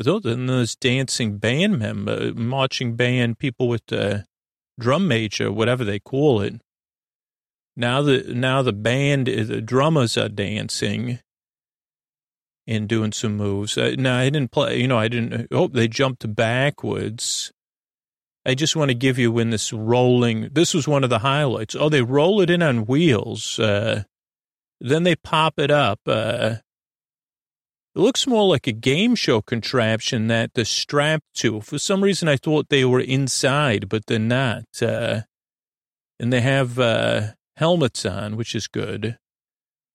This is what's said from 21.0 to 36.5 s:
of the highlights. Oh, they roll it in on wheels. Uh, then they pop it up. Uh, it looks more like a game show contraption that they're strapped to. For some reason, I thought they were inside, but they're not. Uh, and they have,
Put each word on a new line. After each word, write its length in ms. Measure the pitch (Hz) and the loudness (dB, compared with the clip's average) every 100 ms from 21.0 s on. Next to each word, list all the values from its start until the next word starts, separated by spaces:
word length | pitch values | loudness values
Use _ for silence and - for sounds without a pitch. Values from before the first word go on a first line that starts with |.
of 60 | 127 | 2
the 100 | 113 | 0
highlights. 540 | 139 143 143 110 110 | 0 0 0 -2 -6
Oh, 140 | - 151 | -2 2
they 140 | 147 | 2
roll 380 | 117 139 170 214 | 2 2 4 4
it 100 | 175 | 4
in 120 | 175 | 4
on 240 | 160 117 107 | 2 0 0
wheels. 720 | 139 170 104 107 107 - - | 2 4 2 0 -8 -8 -2
Uh, 460 | 110 101 113 110 - _ _ _ _ _ _ - | 0 2 0 -4 -6 _ _ _ _ _ _ -8
then 220 | 120 156 | 0 2
they 140 | 175 156 | 2 0
pop 420 | - 156 160 - | 0 0 2 0
it 120 | 143 | 2
up. 300 | 147 113 107 - | 4 2 0 -2
Uh, 500 | 113 110 113 110 113 _ _ _ _ _ _ _ _ _ _ _ _ _ | -2 0 -2 -2 -4 _ _ _ _ _ _ _ _ _ _ _ _ _
it 40 | - | 0
looks 280 | 220 - 277 | 2 2 0
more 200 | 220 196 | 2 4
like 200 | 143 - | 2 0
a 60 | |
game 420 | 110 131 151 233 | -2 0 2 2
show 280 | 220 - 113 | 2 2 0
contraption 840 | - 117 - 127 110 110 - 117 110 | 0 -6 -2 0 2 0 -2 -2 0
that 260 | 113 117 | 0 0
they're 100 | - | -2
strapped 720 | 110 - - 143 151 156 - - | -2 -4 -2 0 0 -2 -4 -4
to. 240 | 117 107 | -2 -2
For 180 | - 147 | -6 -6
some 240 | - 196 | -2 2
reason, 260 | 196 175 160 | 2 2 0
I 80 | 135 | 0
thought 320 | 160 151 - | 2 0 2
they 160 | 139 | 2
were 160 | 127 127 | 4 2
inside, 880 | 127 135 135 - 135 143 143 101 98 | 2 0 0 0 0 2 2 0 -2
but 180 | 110 - | -4 -2
they're 120 | 113 | 0
not. 460 | 113 123 127 104 - - | 0 0 0 -4 -8 -4
Uh, 420 | 113 110 113 110 - _ _ _ _ _ _ _ _ - | -2 -2 -2 -4 -6 _ _ _ _ _ _ _ _ -6
and 140 | 120 | 0
they 80 | 127 | 2
have, 380 | 135 | 2